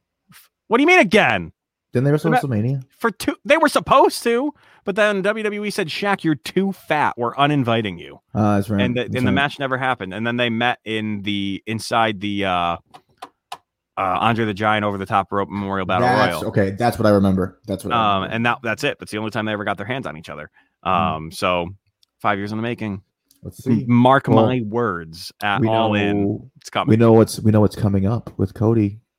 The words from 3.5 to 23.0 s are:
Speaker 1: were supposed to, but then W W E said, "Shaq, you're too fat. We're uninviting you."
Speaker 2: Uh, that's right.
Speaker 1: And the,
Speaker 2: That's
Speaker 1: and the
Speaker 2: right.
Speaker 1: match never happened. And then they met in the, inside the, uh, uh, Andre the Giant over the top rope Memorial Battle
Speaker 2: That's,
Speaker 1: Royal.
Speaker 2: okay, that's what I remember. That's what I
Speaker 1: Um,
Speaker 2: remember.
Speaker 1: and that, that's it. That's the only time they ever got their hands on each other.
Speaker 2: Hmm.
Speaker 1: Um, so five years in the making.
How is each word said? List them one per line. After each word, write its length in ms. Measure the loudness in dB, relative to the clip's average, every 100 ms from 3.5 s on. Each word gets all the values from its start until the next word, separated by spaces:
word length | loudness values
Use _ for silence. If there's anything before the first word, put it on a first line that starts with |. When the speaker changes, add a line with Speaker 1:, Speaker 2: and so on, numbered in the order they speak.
| 2
Speaker 1:
were 120 | 4
supposed 520 | 2 2 4 4 2
to, 300 | -2 0 -2 -6 _ _
but 140 | -6 0
then 240 | 2 2
W 220 | -2 -2
W 200 | -4 -4
E 60 | -6
said, 180 | -4 -4
"Shaq, 380 | -2 -2 0 0
you're 100 | -2
too 380 | -2 -2 -2
fat. 400 | -2 -4 0 0 0
We're 180 | -4 0
uninviting 600 | 2 2 2 0 -2 -6
you." 200 | -14 -20 _
Speaker 2:
Uh, 240 | 0 2 2
that's 120 | 0
right. 120 | 0
Speaker 1:
And 160 | 0 -2
the, 60 |
Speaker 2:
That's 120 | -4 -2
Speaker 1:
and 100 | 0
the 60 |
Speaker 2:
right. 40 | 0
Speaker 1:
match 240 | 0 -4
never 180 | -4 -2
happened. 360 | -2 -4 -6
And 140 | -6 -4
then 80 | 0
they 140 | 0
met 300 | 0 0 -2
in 380 | -4 -6 -4 -6
the, 420 | -4 -2 -2 -6 -6
inside 540 | -8 -2 0 0 -2
the, 240 | -4 -2
uh, 60 | -2
uh, 260 | 0 -2 -4 _ -20 _ -20 -20 _ -20 -20 _ _ _ -4
Andre 460 | -2 0 0 0
the 100 | -2
Giant 300 | -2 0 0
over 140 | 0 -4
the 80 | -2
top 260 | -2 -2
rope 160 | -4 -4
Memorial 380 | -4 -4 -4 -2
Battle 200 | 0 2
Speaker 2:
That's, 280 | 2 2 0
Speaker 1:
Royal. 120 | -4
Speaker 2:
okay, 240 | -2 -2
that's 280 | 0 -2 2
what 60 | 4
I 60 |
remember. 500 | 4 4 2 -2 -6 -10
That's 200 | -8 -4
what 80 |
I 40 | -2
Speaker 1:
Um, 180 | 0 0
Speaker 2:
remember. 120 | -2 -2
Speaker 1:
and 100 | -2
that, 120 | -2
that's 220 | -4 -4
it. 160 | -4 -6
That's 140 | -8
the 40 | -8
only 140 | -6
time 140 | -6 -4
they 80 |
ever 100 | -4
got 140 | -4 -6
their 80 | -6
hands 180 | -8 -8
on 120 | -12
each 100 | -14
other. 220 | -14 -16 _ _ _
Speaker 2:
Hmm. 60 | -2
Speaker 1:
Um, 420 | 0 0 -2 -8
so 380 | -4 -2 0 -2 -8 _ _ _ _
five 180 | -2 -2
years 120 | -4
in 60 | -4
the 40 |
making. 400 | -6 -6 -6 -8